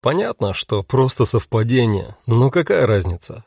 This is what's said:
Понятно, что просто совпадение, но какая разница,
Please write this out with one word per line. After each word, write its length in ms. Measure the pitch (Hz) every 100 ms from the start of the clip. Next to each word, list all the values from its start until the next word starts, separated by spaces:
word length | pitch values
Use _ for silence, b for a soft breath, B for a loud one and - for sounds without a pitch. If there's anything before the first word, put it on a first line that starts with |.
Понятно, 520 | 123 165 226 - 101
что 300 | 95 - 104
просто 420 | - 131 131 - 117
совпадение, 880 | 117 - 110 113 127 117 98 - - -
но 240 | 113 131
какая 340 | 175 160 185 117
разница, 580 | 101 90 87 - -